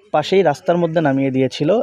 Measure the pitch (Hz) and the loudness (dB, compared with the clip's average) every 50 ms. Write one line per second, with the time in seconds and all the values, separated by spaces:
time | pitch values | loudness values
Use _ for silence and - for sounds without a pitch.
0 | - _ - 151 147 - 190 196 190 156 143 - - - 170 175 170 165 160 175 | -4 _ -2 -2 -2 0 0 2 2 2 0 0 -2 -2 0 0 0 -2 0 0
1 | 160 143 135 135 135 135 127 131 131 127 - - 147 151 196 240 | 0 0 0 0 -2 -2 0 0 -2 -2 -2 -2 -2 0 0 0